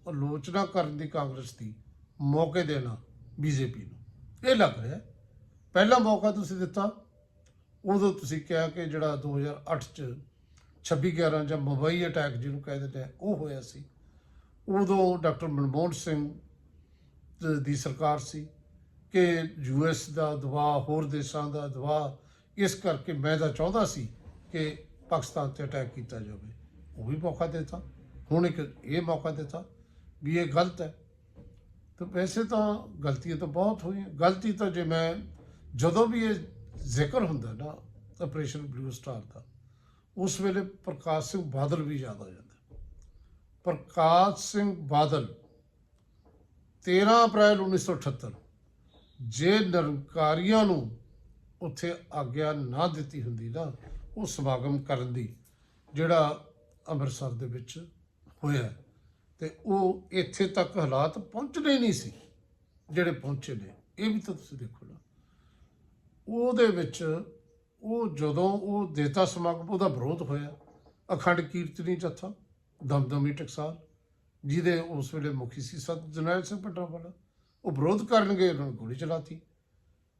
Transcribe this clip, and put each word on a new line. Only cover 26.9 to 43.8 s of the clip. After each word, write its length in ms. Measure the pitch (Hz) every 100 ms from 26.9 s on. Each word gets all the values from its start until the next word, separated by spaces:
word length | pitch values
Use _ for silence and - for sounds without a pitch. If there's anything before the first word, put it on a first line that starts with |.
| -
ਉਹ 100 | 113
ਵੀ 100 | 156
ਮੌਕਾ 300 | 170 143 165
ਦਿੱਤਾ। 360 | 160 156 175 - - - - -
ਹੁਣ 140 | 160 175
ਇੱਕ 300 | 165 143 -
ਇਹ 180 | - 160
ਮੌਕਾ 280 | 170 156 160
ਦਿੱਤਾ 340 | 151 147 165 185 - - - - -
ਵੀ 140 | 147 170
ਇਹ 140 | 165
ਗਲਤ 300 | 147 180 -
ਹੈ। 120 | 156 - - _ _ - - - - - - -
ਤੇ 60 |
ਵੈਸੇ 400 | 180 180 185 220
ਤਾਂ 440 | 226 220 214 208 -
ਗਲਤੀਆਂ 480 | 160 143 127 170 160
ਤਾਂ 120 | 170
ਬਹੁਤ 360 | 156 202 214
ਹੋਈਆਂ। 240 | 170 196 190
ਗਲਤੀ 440 | 147 170 190 220
ਤਾਂ 180 | 196 202
ਜੇ 140 | 175
ਮੈਂ, 300 | 160 165 165 185 - - - - - 123
ਜਦੋਂ 300 | 160 180 233
ਵੀ 180 | 233
ਇਹ 100 | 220 196 160 - - -
ਜ਼ਿਕਰ 460 | 139 117 - 262
ਹੁੰਦਾ 280 | 185 147 110
ਨਾ 260 | 110 151 - - - - -
ਆਪਰੇਸ਼ਨ 460 | 165 156 143 151 143
ਬਲੂ 240 | 127 135
ਸਟਾਰ 320 | 117 139 117 101
ਦਾ, 120 | - - - - _ _ _ _ -
ਉਸ 240 | 190 -
ਵੇਲੇ 220 | 196 190
ਪ੍ਰਕਾਸ਼ 680 | 185 - - 147 165 156 151
ਸਿੰਘ 200 | 196 156
ਬਾਦਲ 320 | 135 143 165
ਵੀ 140 | 147 143
ਯਾਦ 260 | 127 98
ਆ 80 | 95
ਜਾਂਦਾ। 460 | 92 - _ _ - - - - - - - _ _
ਪ੍ਰਕਾਸ਼ 880 | 180 156